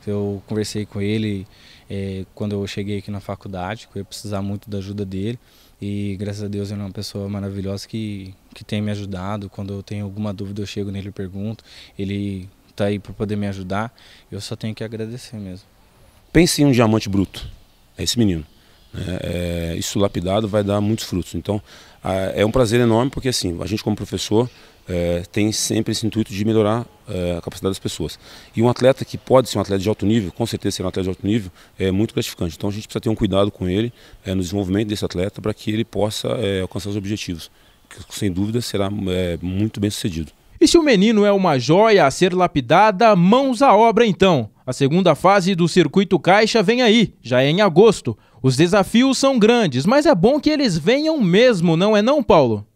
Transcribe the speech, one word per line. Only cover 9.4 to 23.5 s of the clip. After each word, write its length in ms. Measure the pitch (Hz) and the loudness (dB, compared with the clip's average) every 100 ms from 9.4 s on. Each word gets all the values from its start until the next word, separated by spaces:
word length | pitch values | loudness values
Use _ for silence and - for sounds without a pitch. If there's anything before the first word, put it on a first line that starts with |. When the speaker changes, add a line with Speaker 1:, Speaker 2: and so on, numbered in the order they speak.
| 98 | -10
Speaker 1:
Quando 240 | - 98 | -12 -10
eu 80 | 101 | -10
tenho 240 | 95 104 101 | -10 -10 -8
alguma 260 | 98 107 | -8 -8
dúvida, 300 | 98 98 101 | -8 -10 -10
eu 40 | 101 | -10
chego 240 | - 101 | -8 -8
nele 160 | 98 98 | -8 -10
e 40 | |
pergunto. 520 | - 95 95 104 113 - - - - | -10 -10 -8 -8 -10 -16 -20 -20 -10
Ele 500 | 98 101 101 98 92 _ _ - | -6 -4 -6 -8 -12 _ _ -4
tá 100 | 104 | -2
aí 140 | 104 | -2
pra 120 | 95 | -6
poder 240 | 98 107 104 | -8 -6 -4
me 120 | 101 | -4
ajudar. 440 | 98 92 98 117 _ - - _ | -6 -8 -6 -6 _ -20 -20 _
Eu 80 | 101 | -14
só 160 | - 110 | -12 -10
tenho 200 | 113 107 | -10 -8
que 80 | |
agradecer 540 | 110 113 110 120 - 110 | -10 -10 -10 -12 -14 -14
mesmo. 280 | 98 92 _ _ _ _ _ _ _ | -14 -14 _ _ _ _ _ _ _
Speaker 2:
Pense 300 | 151 170 - | 2 2 4
em 40 | 147 | 4
um 60 | |
diamante 380 | 120 113 110 - | 4 4 2 0
bruto. 400 | 98 90 - - - _ _ _ - | -2 -2 -6 -16 -18 _ _ _ -10
É 60 | |
esse 160 | 92 - | -6 0
menino. 260 | 107 82 76 _ _ _ _ | 0 0 -6 _ _ _ _
É, 800 | - 87 90 85 87 87 85 82 | -12 -8 -8 -6 -6 -4 -4 -6
é, 20 | 87 | -6
isso 220 | 95 - | -6 -2
lapidado 500 | 98 - 90 98 110 | -2 -2 -2 -2 0
vai 160 | 104 | -2
dar 160 | 101 101 | 0 0
muitos 260 | 104 110 - | 0 -2 -4
frutos. 280 | 92 82 | -6 -6
Então, 260 | 87 80 104 - - - - | -8 -6 -6 -6 -20 -20 -12
a, 100 | - | -4
é 320 | 95 95 - 104 | -4 -2 0 0
um 60 | |
prazer 280 | 127 120 120 | 2 2 4
enorme 300 | 120 110 131 | 4 2 0
porque, 200 | - 131 | -4 -4
assim, 300 | 123 92 | -4 -4